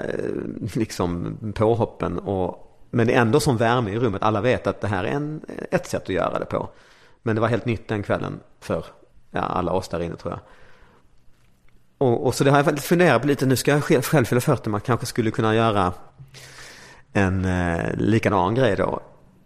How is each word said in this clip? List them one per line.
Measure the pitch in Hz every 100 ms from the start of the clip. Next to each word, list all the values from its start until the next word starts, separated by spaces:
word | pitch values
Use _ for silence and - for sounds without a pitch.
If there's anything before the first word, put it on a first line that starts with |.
eh, | - - - - - - 107 -
liksom, | 110 - 90 87 104 104 110 101
påhoppen | 107 113 104 - 87 87
och, | - 98 90 - - - -
men | 123 113
ändå | 127 113 143
som | 151 117
värme | 113 123 110
i | 104
rummet. | 123 95
Alla | 110 107
vet | 113 104 -
att | -
det | 104
här | 101
är | 107
en, | 139 147 151 - - -
ett | 175 -
sätt | 90
att | -
göra | 90 - -
det | -
på. | 104 - - - - - -
Men | 117 110
det |
var | 113
helt | 117 123
nytt | 113 -
den | 107
kvällen | 101 98 50 50 - _
för, | - 87 - - _ - -
ja, | -
alla | 98 - 87
oss | 92 -
där | 85
inne, | 85 85
tror | -
jag. | 92 - - - - - _ _ - - - _ _ - - _ _
Och, | 135 117 131
och | 117
så |
det | 139
har | 143
jag | 147
faktiskt | 151 -
funderat | 170 175 143
på | 143
lite. | 143 131
Nu | 127
ska | -
jag | 147
själv, | 139 151
själv | - 156 120
fylla | 123
fyrtio. | 139 127 -
Man | 104
kanske | - 117 123
skulle | - 110
kunna | - 110 110
göra | 117 104 90 85 - - - - - - - - - - -
en, | 107 95 92 92
eh, | 90 87 85 53 -
likadan | - 110 101 98 90 117
grej | 127 92
då, | 87 - - - - _